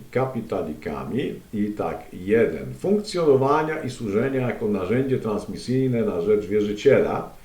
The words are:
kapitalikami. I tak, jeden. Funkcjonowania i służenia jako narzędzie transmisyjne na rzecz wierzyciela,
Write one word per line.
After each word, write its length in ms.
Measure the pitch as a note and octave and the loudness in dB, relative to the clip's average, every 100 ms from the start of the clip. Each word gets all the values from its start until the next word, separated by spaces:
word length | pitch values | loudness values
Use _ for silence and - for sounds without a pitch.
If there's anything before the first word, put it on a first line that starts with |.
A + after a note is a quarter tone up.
| - | -6
kapitalikami. 1200 | B2 B2+ A#2 G2 - D#2+ D2+ E2+ C#2+ C2+ A2 F2+ - - | -4 -2 -4 -4 -4 -6 -8 -8 -8 -6 -4 -4 -6 -8
I 120 | G#2+ G#2 | -4 -2
tak, 380 | - E2+ - - | -2 -6 -6 -12
jeden. 600 | F#2 F#2 A#2 G#2+ - - - | -10 0 2 4 0 -8 -6
Funkcjonowania 1000 | F3 G#3 G#3 F3 D#3+ C3+ C3+ D3+ D#3 D#3 | 0 0 0 0 4 6 6 2 0 -4
i 80 | B2 | -6
służenia 580 | - A2+ G2+ C3 C3+ B2+ | -6 -2 0 0 0 -2
jako 200 | - A2 | -2 -2
narzędzie 500 | G2 F2+ A#2+ C3+ B2 | -2 0 0 2 0
transmisyjne 840 | A2 G2+ - F2 - B2+ C3 A#2 | 0 -4 -4 -8 -2 0 2 2
na 200 | G#2 F2 | 0 0
rzecz 240 | F2+ G#2 F#2 | 2 2 2
wierzyciela, 840 | G#2 G#2 G#2 C#3 F2+ E2 G#2+ - - | 0 0 2 4 6 4 -2 -6 -14